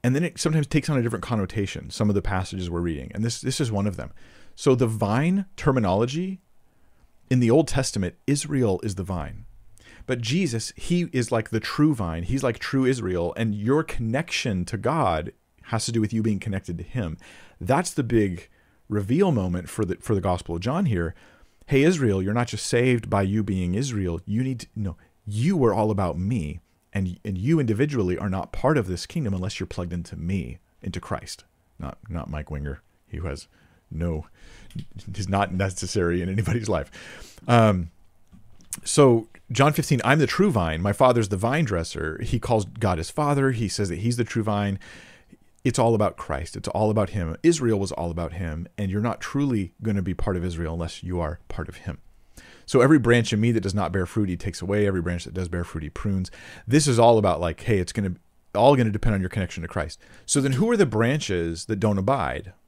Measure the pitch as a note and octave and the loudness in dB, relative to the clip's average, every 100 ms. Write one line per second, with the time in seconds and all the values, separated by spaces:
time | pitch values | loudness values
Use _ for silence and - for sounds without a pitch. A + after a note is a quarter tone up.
0 | B2 C3+ F3 - D#3+ D#3 C#3+ D#3 - C#3+ | 0 0 -2 -2 0 0 2 0 2 0
1 | A#2+ A2+ - A2+ F#2+ A2+ G2 - - - | 0 -4 -2 -2 -2 -2 -4 -6 -12 0
2 | G#2+ G2 G2 F#2+ F#2 F#2+ F2+ E2+ F2 D2+ | 2 2 2 -2 -2 -6 -4 -2 -2 -4
3 | B1+ - A2+ A#2 B2+ B2+ C3 G#2 G#2 F2+ | -6 -4 -4 -2 -4 -2 -2 0 -2 -4
4 | B1 - - - - - - B2+ A#2+ A2 | -10 -12 -20 -20 -20 -2 2 4 2 0
5 | G#2+ A2+ D#3+ G3 F#3+ - D3+ C3 G#2 F#2+ | 0 2 2 0 -2 -2 0 2 2 2
6 | B2 D3+ F#3 F#3+ _ - _ _ _ _ | 0 -2 -6 -8 _ -20 _ _ _ _
7 | _ _ _ B2+ A#2+ C3+ D#3 D3 B2 G#2+ | _ _ _ 2 6 4 4 0 -2 -2
8 | F2+ - - C#3+ D3 C#3+ A#2 F#2 A2 F#2+ | -4 -4 -2 -2 0 0 2 0 -2 -6
9 | F2+ F2+ D2 - - - - - - - | -4 -4 -6 -10 -16 -20 -20 -20 -20 -18
10 | - B2+ A2 D#3 F3 A2+ - - - F3 | -6 -4 -2 0 0 -2 -6 -10 -2 0
11 | F3 C3 A#2 A#2 - A2 - - D3+ B2+ | 0 -2 0 -2 -2 -4 -4 2 2 2
12 | F2+ E2 F#2 C3+ C3 A2+ - C3+ C3 B2+ | -2 -4 -2 -2 -2 -4 -2 0 2 0
13 | G2 F2+ E2+ - A2+ G#2 G#2 C#3+ D#3+ - | -2 -2 -2 -2 -4 -2 0 0 0 -4
14 | A2+ B2+ E3 - C3 F#2 F2 A2 A#2 D#3 | -2 -2 -4 -4 -2 -2 -4 -2 -2 0
15 | A2 D#2+ E2+ - _ _ - A#2 - A#2 | 0 0 -4 -12 _ _ -6 -4 -2 0
16 | G#2+ A2+ A2 G2+ - F#2+ - E2+ F2+ C3 | 0 0 0 -2 -2 -6 -6 -10 -8 -6
17 | F2+ D#2 - - - _ F#2 C#3 F#3 - | -6 -8 -14 -20 -20 _ 0 0 0 -4
18 | B2 A#2 G#2 E2+ - _ _ _ _ G#2 | 2 2 2 -2 -12 _ _ _ _ -4
19 | G2 C#3 G3 B2 F#2 F2+ E2+ - F#2+ F#2 | 0 2 4 2 0 -4 -6 -4 -4 -4
20 | - G2+ F#2 F2 - E2+ G#2 D#3+ F#3 F#2+ | -2 0 0 -2 -4 -6 -2 0 0 0
21 | E2 - - _ _ _ - C3+ D3+ F3+ | -2 -6 -20 _ _ _ 0 4 4 4
22 | B2 F#2+ F#2+ A2+ A#2+ G#2+ - A#2+ B2 B2 | 2 2 0 0 -2 -4 -2 2 4 2
23 | G#2 G2+ F#2+ G#2 G#2 F#2+ F2+ F#2+ C#3 G#2+ | 0 0 2 0 0 -2 0 -2 -2 -2
24 | F2+ E2 F#2+ G#2+ C3 B2 - - G2+ - | -2 -4 -4 -2 -2 -6 -10 -6 -6 -8
25 | _ _ - G#2 C#3+ F#3 B2 G2+ G#2+ G#2 | _ _ -8 -2 0 4 2 4 0 0
26 | F2+ D#2 F#2+ A#2+ D2+ E2+ _ _ _ G2+ | -2 -2 -2 -2 -4 -8 _ _ _ -4
27 | F#2 F2 G#2 F#2 A2+ D#3+ B2+ G#2 D3+ C3+ | -4 -4 -6 -4 2 2 2 0 0 2
28 | F#2 F2+ G2+ F#2+ - - C3 D3+ F2+ F2 | 0 0 -2 -4 -4 -2 2 2 0 -4
29 | - E3+ B2 F#2+ F#2 - F#2 - F2 F2 | -6 -4 -2 -2 -4 -6 -8 -8 -6 -6
30 | E2 E2 E2 G2 B1 - _ _ - F2 | -8 -8 -4 -4 -4 -12 _ _ -8 -8
31 | - - - - _ _ _ _ C#2 - | -8 -10 -8 -18 _ _ _ _ -12 -12
32 | - E2 - D2+ C#2+ D2 C#2+ C2 _ _ | -10 -10 -8 -10 -8 -8 -8 -10 _ _
33 | _ D#2 E2+ C#2+ - _ _ _ _ D#2 | _ -10 -8 -8 -12 _ _ _ _ -6
34 | E2+ D#2+ - - - - - - - - | -4 -4 -8 -20 -20 -20 -16 -14 -14 -16
35 | - G2 F#2+ G2 G2+ F#2 G2 F#2 F2+ G#2 | -12 -8 -2 0 0 0 -2 -2 -4 0
36 | E2+ F2+ F2+ F#2+ G2 A#2 G#2+ E2+ C#2+ - | 0 0 0 -2 0 -2 0 -2 -4 -12
37 | - - - - - A#2+ A2 F#2 E2 _ | -18 -18 -20 -14 2 6 6 4 -2 _
38 | - _ - - - - - - - - | -20 _ -20 -20 -20 -20 -14 -12 -2 6
39 | C#3 A#2 - - - A#2+ C#3+ D3 D3 C3+ | 8 6 2 -20 -8 2 4 4 0 2
40 | A2+ D3+ C3 - G3+ A#2 E2 D#2+ G2 G#2 | 4 4 4 4 4 4 2 0 0 4
41 | C3 A#2+ G2+ G2+ A2+ D3 C#3+ F2+ E2 - | 6 6 2 0 0 0 0 0 -2 -4
42 | D#2 D#2 A2 A#2 - A2+ F#2+ - G#2+ E2+ | -6 -4 -2 -2 2 2 2 -2 0 0
43 | E2 - D3 C#3+ C3+ A#2+ G#2 - G2 E2+ | -2 -2 2 4 2 2 -2 -2 -2 0
44 | A2+ A#2+ A#2 A#2+ G#2+ G#2 G2+ F#2+ - - | -2 0 -2 0 0 0 0 -4 -8 -20
45 | - - _ - _ _ C3 A#2+ A#2 A2+ | -20 -20 _ -20 _ _ -2 2 4 4
46 | G#2 - - C#2 - G2+ - - A2 A2 | 2 -2 -8 -6 -6 -8 -6 0 2 2
47 | F#2+ A2 E2 B2 E3 E3 B2 G#2 G2 - | 0 -2 -4 2 2 4 2 0 -2 -4
48 | E2+ E2 E2 E2 F2 D#2 E2+ - G2 G2+ | -6 -4 -6 -6 -6 -6 -10 -6 -4 -2
49 | A#2 - - C#3 C#3+ A2+ F#2 _ A2 G2+ | -2 -4 -6 -2 0 0 -2 _ -2 0
50 | F#2 F2 - F#2 F2+ E2+ E2 E2 E2 - | -2 -2 0 0 -4 -4 -6 -4 -6 -8
51 | F2+ F2+ D#2 D#2+ - - D#2 - - - | -6 -4 -4 -6 -10 -8 -8 -10 -10 -10
52 | - - _ - - - - C3 B2+ D#3 | -14 -20 _ -20 -20 -20 2 6 8 8
53 | A#2 A#2+ A2 G#2+ A2+ A2+ F#2+ F#2+ E2+ F#2+ | 8 4 4 2 2 2 0 -2 0 -2
54 | F2+ - G2+ F2 - - F2+ G#2 G2+ F#2 | -2 -2 -2 -2 -6 -6 -2 2 2 2
55 | E2+ F2 - F#2 F2+ F2 E2+ E2 D2+ - | -2 -4 -6 -6 -4 -4 -6 -6 -8 -6
56 | G#2 F#2+ F#2 - - - - C#3+ D3 A#2 | -2 -2 -2 -8 -20 -16 2 2 4 6
57 | A#2 A2+ G2+ D#2+ E2+ D#2 - G#2 F2 - | 8 8 4 2 -2 -4 0 0 0 -2
58 | G2 F2 _ _ _ G2+ B2 C#3+ A2 G#2 | -4 -4 _ _ _ 4 6 6 4 2
59 | - G2+ F2+ - F2+ - D#2+ - D2+ - | 0 0 -2 -2 -4 -6 -8 -6 -6 -8
60 | - - - C#3+ C3+ C3 A3 A#3 D#3+ G#2+ | -20 -20 -2 0 2 2 2 4 2 4
61 | A2+ D3 - F#2 E2+ E2 - G#2+ G#2 G2 | 2 2 0 -2 -2 -4 -6 0 2 2
62 | G2 C3+ D2+ B1 - - | 2 0 0 -4 -10 -20